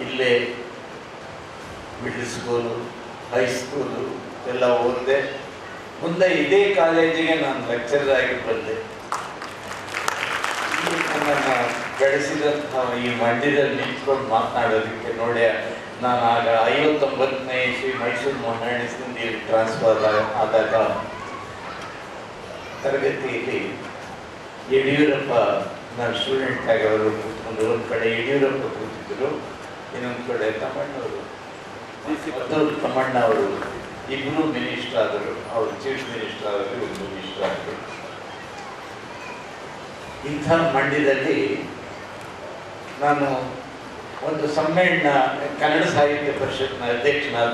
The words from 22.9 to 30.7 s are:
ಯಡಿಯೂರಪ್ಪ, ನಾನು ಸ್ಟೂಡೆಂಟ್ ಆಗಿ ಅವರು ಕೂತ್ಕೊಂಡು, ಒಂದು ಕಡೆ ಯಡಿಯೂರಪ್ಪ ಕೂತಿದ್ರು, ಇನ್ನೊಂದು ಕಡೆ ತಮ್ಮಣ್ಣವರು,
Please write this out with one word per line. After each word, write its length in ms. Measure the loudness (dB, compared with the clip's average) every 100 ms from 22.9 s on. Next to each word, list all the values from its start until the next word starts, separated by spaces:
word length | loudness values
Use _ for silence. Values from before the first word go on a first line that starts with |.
| 2 2 0 -2 -2 -2 -2 -2 -6 -10 -12 -12 -12 -14 -14 -14 -12 2
ಯಡಿಯೂರಪ್ಪ, 580 | 4 4 6 6 4 4 4 4 2 -2 -8 -12 -4
ನಾನು 160 | -2 0
ಸ್ಟೂಡೆಂಟ್ 540 | 0 0 0 -2 2
ಆಗಿ 180 | 4 4
ಅವರು 220 | 4 4
ಕೂತ್ಕೊಂಡು, 540 | 2 -4 -6 -6 0 2
ಒಂದು 160 | 2 0
ಕಡೆ 200 | 0 2
ಯಡಿಯೂರಪ್ಪ 520 | 0 2 4 4 2 -2 -4
ಕೂತಿದ್ರು, 520 | -8 -8 -8 -2 -2 -2 -8 -12 -12 -12 -10 -6
ಇನ್ನೊಂದು 280 | -6 -6 -4
ಕಡೆ 220 | 0 0
ತಮ್ಮಣ್ಣವರು, 720 | -2 -4